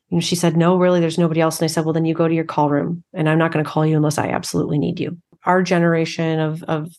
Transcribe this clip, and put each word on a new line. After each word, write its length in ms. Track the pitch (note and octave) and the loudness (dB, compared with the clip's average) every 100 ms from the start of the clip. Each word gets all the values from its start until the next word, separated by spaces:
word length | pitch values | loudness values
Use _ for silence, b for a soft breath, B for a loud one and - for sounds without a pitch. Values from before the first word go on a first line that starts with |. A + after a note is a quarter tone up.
| - | -4
and 100 | E3+ | -2
she 140 | E3 E3+ | -2 0
said, 220 | E3+ D#3+ | 0 2
"No, 180 | E3+ F#3 | 2 4
really, 240 | F3+ F3+ | 4 2
there's 180 | E3 E3 | 0 0
nobody 220 | E3 D#3+ | 0 2
else." 180 | D#3+ D#3+ | 0 0
And 60 | |
I 40 | D#3+ | -2
said, 180 | D#3+ D#3+ | -2 -2
"Well, 80 | |
then 100 | D#3+ | 0
you 100 | D#3+ | 0
go 140 | E3 E3 | 0 0
to 80 | E3 | 0
your 80 | |
call 260 | D#3+ - D3 | -2 0 2
room 320 | C#3+ E3 E3+ - | 0 -2 -6 -10
and 160 | F#3 D#3 | -2 0
I'm 100 | D#3+ | 2
not 140 | E3 | 2
gonna 100 | D#3 | 0
call 220 | D3+ D#3 D#3 | -2 0 2
you 100 | D#3 | 2
unless 220 | D3+ D3+ | 2 0
I 100 | A2 | -2
absolutely 500 | - - - - D3 | -4 -4 -4 -2 -2
need 220 | B2+ - | -2 -4
you." 180 | - F3 _ _ - | -6 -10 _ _ 0
Our 180 | F#3 | 0
generation 760 | F3+ F3 E3+ E3 D#3+ - E3 D#3+ | 2 2 2 2 -2 -2 -2 0
of, 220 | D#3 D#3+ | -2 -4
of 260 | F3 D#3+ D#3+ | -6 -6 -6